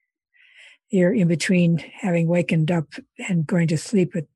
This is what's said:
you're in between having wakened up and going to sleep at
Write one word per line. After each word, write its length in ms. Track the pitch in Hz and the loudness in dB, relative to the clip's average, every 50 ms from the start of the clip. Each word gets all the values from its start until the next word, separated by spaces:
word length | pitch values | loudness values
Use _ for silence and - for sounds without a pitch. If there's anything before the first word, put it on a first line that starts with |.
| _ _ _ _ _ _ _ _ _ _ _ - - - _ _ _ _ | _ _ _ _ _ _ _ _ _ _ _ -20 -20 -20 _ _ _ _
you're 240 | 220 185 175 175 226 | 0 2 2 2 2
in 140 | 226 175 | 2 2
between 500 | 160 175 147 - - 185 175 175 170 170 | 2 0 0 0 0 2 2 4 2 2
having 500 | 156 - - - - - 185 170 170 165 | 0 -2 -8 -12 -8 -4 -2 0 0 0
wakened 440 | 160 175 175 170 - 180 160 156 156 | 0 0 0 0 0 0 0 0 0
up 160 | 175 170 151 - - - - _ _ - - | 0 -2 -4 -6 -10 -20 -20 _ _ -12 -6
and 180 | - 185 170 151 | -4 -2 -2 -2
going 220 | - 190 170 165 | 0 0 0 0
to 100 | 151 165 | 0 -2
sleep 380 | 147 - - - 196 175 - - | -4 -4 -2 0 0 0 0 -2
at 100 | 175 147 - _ | -6 -10 -10 _